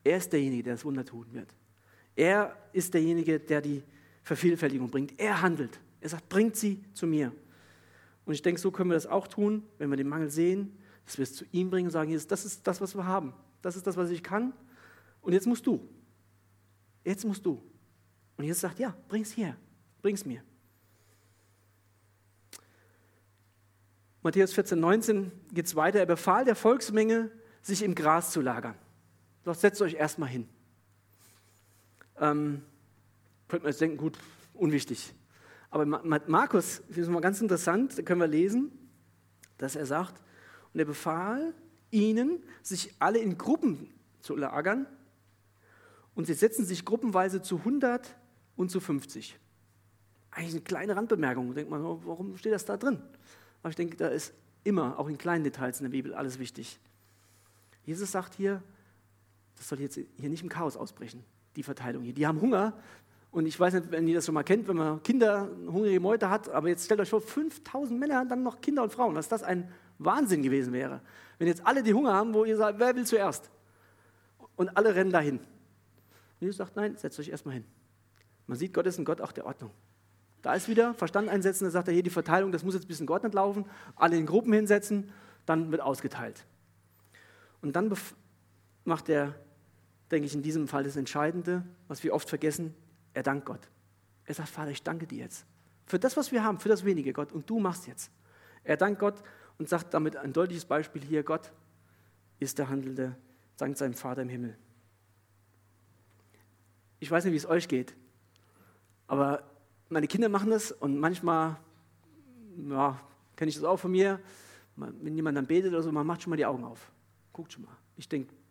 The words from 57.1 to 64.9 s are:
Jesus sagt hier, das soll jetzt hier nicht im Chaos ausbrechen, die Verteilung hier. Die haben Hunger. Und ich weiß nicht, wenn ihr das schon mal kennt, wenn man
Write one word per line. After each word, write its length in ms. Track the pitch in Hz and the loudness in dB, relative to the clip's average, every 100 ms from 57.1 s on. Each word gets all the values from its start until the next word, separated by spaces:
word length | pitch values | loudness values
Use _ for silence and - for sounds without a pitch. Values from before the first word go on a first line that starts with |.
| _ _ _ _ _ _ _ - | _ _ _ _ _ _ _ -12
Jesus 260 | 165 196 | -8 -4
sagt 220 | 190 185 | -6 -6
hier, 280 | - 196 196 - - _ _ _ _ _ _ _ - | -4 -2 -2 -8 -20 _ _ _ _ _ _ _ -20
das 140 | - | -10
soll 100 | 139 | -8
jetzt 160 | 139 - | -8 -10
hier 340 | - - 143 | -14 -10 -8
nicht 140 | 160 | -8
im 60 | 170 | -8
Chaos 260 | 156 160 - | -6 -6 -6
ausbrechen, 480 | - - 120 117 - _ _ - | -12 -12 -16 -18 -20 _ _ -14
die 80 | |
Verteilung 400 | 143 135 123 123 | -10 -8 -6 -6
hier. 100 | 120 | -8
Die 140 | 131 151 | 0 0
haben 140 | 156 | 2
Hunger. 360 | 233 202 214 - - - _ _ _ | 2 2 0 -4 -18 -20 _ _ _
Und 140 | 170 160 | -2 -2
ich 120 | 156 | 4
weiß 180 | 180 180 | 4 4
nicht, 140 | 165 | 0
wenn 160 | 165 165 | 0 2
ihr 100 | 170 | 2
das 100 | 160 | 2
schon 80 | |
mal 100 | 156 | 0
kennt, 240 | 143 208 190 | 4 2 4
wenn 80 | 170 | 0
man 260 | 156 | 0